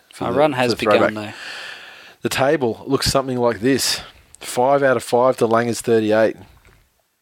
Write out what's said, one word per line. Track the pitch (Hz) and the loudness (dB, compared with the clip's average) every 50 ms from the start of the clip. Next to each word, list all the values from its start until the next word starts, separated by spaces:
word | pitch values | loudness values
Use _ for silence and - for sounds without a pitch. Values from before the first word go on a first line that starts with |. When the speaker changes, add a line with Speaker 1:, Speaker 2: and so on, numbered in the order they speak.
| _ _ - | _ _ -14
Speaker 1:
for | - - | -8 -6
Speaker 2:
Our | 120 | -4
Speaker 1:
the, | 117 135 | 0 2
Speaker 2:
run | 151 151 | 2 2
Speaker 1:
for | 139 123 | 2 0
Speaker 2:
has | 127 120 | 0 0
Speaker 1:
the | 107 104 | 0 0
Speaker 2:
begun, | 120 110 104 110 | 2 2 4 4
Speaker 1:
throwback. | 104 - 107 | 2 2 0
Speaker 2:
though. | 107 104 104 - - - - - - - - - - - - - - - - - _ | -4 -8 -10 -12 -14 -16 -16 -14 -14 -14 -16 -16 -18 -20 -20 -20 -20 -20 -20 -14 _
Speaker 1:
The | - 117 | -6 -4
table | - - 131 139 160 156 131 113 104 - 98 120 | -2 0 2 2 2 2 0 -2 -4 -4 -4 -4
looks | 135 131 - - | -2 -2 0 0
something | - 139 131 135 127 123 | 0 0 0 0 -2 0
like | 120 120 113 92 | 0 0 0 0
this. | 104 131 139 117 - - - - - - - - _ _ - - | 0 0 0 0 0 -2 -4 -6 -8 -14 -20 -20 _ _ -20 -18
Five | - - - - 127 135 139 139 | -16 -8 -2 0 2 2 2 2
out | 139 131 127 | 2 2 2
of | 117 - | 0 0
five | - - 120 123 131 123 - | 0 2 2 4 2 2 2
to | - | 2
Langer's | 110 113 113 120 120 110 - | 2 2 2 0 0 -4 -4
thirty-eight. | - 123 117 113 110 107 107 110 110 98 - - 98 - - _ _ _ _ _ _ _ _ _ _ _ _ _ | 0 0 2 2 2 2 2 2 2 2 0 -4 -12 -20 -20 _ _ _ _ _ _ _ _ _ _ _ _ _